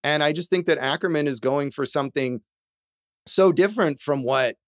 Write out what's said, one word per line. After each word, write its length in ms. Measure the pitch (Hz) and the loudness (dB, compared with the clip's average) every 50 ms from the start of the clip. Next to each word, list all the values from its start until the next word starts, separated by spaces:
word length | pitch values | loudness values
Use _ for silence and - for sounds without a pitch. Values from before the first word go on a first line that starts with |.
| - | 0
And 220 | 139 151 151 147 | 0 0 2 2
I 80 | 151 151 | 0 0
just 180 | 165 170 - | -2 -2 -2
think 160 | - 180 170 | -2 0 2
that 140 | 175 160 139 | 0 0 0
Akerman 480 | 127 131 143 160 - 185 165 151 147 143 | 2 -2 -2 -2 -2 -2 0 0 0 -2
is 100 | 135 113 | -2 -2
going 320 | 107 131 139 143 143 139 | -2 -2 0 0 -2 -4
for 160 | - - 139 | -4 -6 -6
something 540 | - - 151 139 139 - 143 131 127 123 113 _ _ _ _ _ _ _ _ _ _ _ _ _ _ _ _ _ | -4 -2 -4 -4 -2 -2 -4 -2 -2 -4 -6 _ _ _ _ _ _ _ _ _ _ _ _ _ _ _ _ _
so 280 | - - - 190 185 165 | -4 2 4 4 4 6
different 480 | 139 185 208 214 233 202 160 143 - | 4 2 2 2 0 0 0 0 -4
from 240 | - 147 147 139 127 | -2 -2 -2 -2 0
what 320 | 120 131 131 127 120 110 _ _ | 0 2 2 2 0 -2 _ _